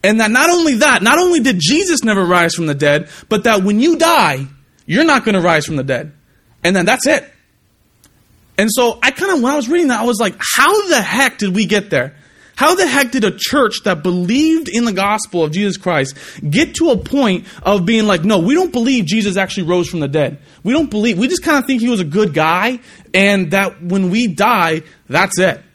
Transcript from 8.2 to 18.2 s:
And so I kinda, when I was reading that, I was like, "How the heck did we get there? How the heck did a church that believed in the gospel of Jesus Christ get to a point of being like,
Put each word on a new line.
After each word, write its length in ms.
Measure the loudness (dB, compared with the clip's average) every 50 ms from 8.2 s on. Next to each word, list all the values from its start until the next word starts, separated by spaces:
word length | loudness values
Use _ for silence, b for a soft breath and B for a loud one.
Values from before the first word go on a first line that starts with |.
| _ _ _ _ _ _ _
And 140 | -2 -2 0
so 280 | 0 0 0 0 0 0
I 80 | -2 -4
kinda, 260 | -2 -2 -2 -2 0
when 160 | 0 0 0
I 40 | 0
was 120 | -2 -2 0
reading 200 | 0 0 2 0
that, 120 | 0 0
I 40 | 0
was 160 | -2 0 0
like, 160 | -2 -2 -2 -4 -6 -4 0
"How 340 | 2 2 2 2 0 0 2
the 140 | 0 0
heck 360 | 0 -2 0 0 0 0 0 -2
did 180 | -4 -2 0
we 100 | -2 0
get 240 | 0 0 -2 -2 -2
there? 240 | -2 -2 -2 -4 b b b b b b b b b
How 200 | 0 2 2 2
the 120 | 2 0
heck 240 | 0 2 0 0 0
did 140 | 0 0 -2
a 80 | -2 -2
church 460 | -4 -6 -2 0 0 0 0 -2 -4 -4
that 180 | -4 -4 -2
believed 640 | -2 -2 -2 -2 -2 0 0 2 2 2 2 0 -2 -4
in 160 | -2 -2 -2
the 80 | -2
gospel 500 | -2 -2 -2 -2 -2 -4 -6 -6 -2 -2
of 80 | -2 -2
Jesus 260 | -2 -2 -2 -2 -4
Christ 380 | -4 -4 -2 -2 -2 -2 -4 B B B B B B -6 -2
get 260 | 0 0 0 -2 -2
to 140 | -2 0 0
a 60 | 0
point 480 | 0 -2 -4 -2 0 0 0 0 -2 B B B B B
of 200 | -2 0 0 0
being 220 | 0 0 2 2
like, 180 | 2 0 0